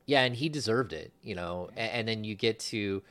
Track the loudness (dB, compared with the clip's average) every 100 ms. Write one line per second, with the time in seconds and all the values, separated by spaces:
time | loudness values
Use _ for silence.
0 | 2 4 4 2 -2 0 2 2 2 -4
1 | -10 -14 -8 -6 -4 -4 -6 -4 -2 -2
2 | -2 -2 -4 0 0 0 -4 -2 0 -2
3 | -6